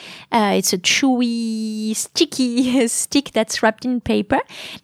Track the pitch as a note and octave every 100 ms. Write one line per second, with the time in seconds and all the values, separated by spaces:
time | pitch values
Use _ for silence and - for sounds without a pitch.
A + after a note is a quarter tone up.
0 | - - - A#3 G3+ F#3+ - F#3 - -
1 | C4+ B3 A#3+ A#3 A3+ A3 A3 G#3+ A3 G#3+
2 | - - E4 - B3+ A#3+ B3+ C4 - -
3 | - C#4+ - A3 G#3+ - A3 A3 B3+ B3
4 | - G#3+ G3+ C#4 C5+ - - -